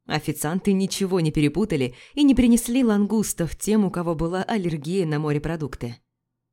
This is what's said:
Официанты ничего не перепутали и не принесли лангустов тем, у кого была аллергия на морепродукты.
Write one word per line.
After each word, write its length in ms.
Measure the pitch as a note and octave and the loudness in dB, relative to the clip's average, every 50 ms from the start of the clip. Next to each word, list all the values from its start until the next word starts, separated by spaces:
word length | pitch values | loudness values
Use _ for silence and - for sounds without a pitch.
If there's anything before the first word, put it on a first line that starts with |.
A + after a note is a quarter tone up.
| _ - | _ -6
Официанты 680 | - D3+ - - D3 D3+ - D3+ E3+ F#3+ - G3+ G3 | -6 -4 -4 -4 -6 -4 -4 -4 -4 -2 0 2 2
ничего 460 | F#3+ F#3+ F#3 - - G3 F3+ F#3 F#3 | 2 0 -2 -2 -4 -2 0 0 0
не 120 | D#3+ D#3 | 0 0
перепутали 600 | D3 D#3+ D3 C#3+ C#3+ E3 A3 G#3 E3 C#3+ B2+ B2 - - - - - | 2 2 2 2 2 0 -2 0 0 -2 -2 -2 -4 -10 -20 -10 0
и 80 | C#4+ D4 | 4 4
не 100 | C#4 C4 | 6 6
принесли 500 | A3+ B3 A3+ A#3+ A3+ - - A#3+ C4+ B3+ | 6 6 6 6 4 2 0 0 2 2
лангустов 720 | A3+ G#3 G3+ G#3 F#3+ G#3+ A3+ G3 - - - E3+ D3+ - | 4 4 2 2 2 0 0 0 -2 -2 -4 -4 -4 -4
тем, 300 | - - F#3+ G#3+ A3 G3+ | -6 -2 0 2 2 2
у 60 | F3 | 2
кого 240 | - E3+ F3 E3+ E3+ | 0 -2 -4 -4 -2
была 260 | D3+ E3 E3 F3+ F#3 | -2 -2 -2 -2 -4
аллергия 640 | F#3+ - A#3 A3+ F3+ E3+ D#3 D#3 C3+ D#3 F3+ G3 F3 | -4 -2 -2 -2 -2 -2 -4 -4 -6 -4 -2 -2 -2
на 140 | D#3 D3+ D3 | 0 -2 -2
морепродукты. 760 | D#3 D3+ D3 D3 D3 D3+ E3+ E3 D3+ B2+ - - - A#2+ A#2 - _ _ _ _ _ _ _ _ _ _ | -2 -2 -2 -2 -2 -4 -6 -6 -8 -10 -8 -10 -10 -12 -12 -14 _ _ _ _ _ _ _ _ _ _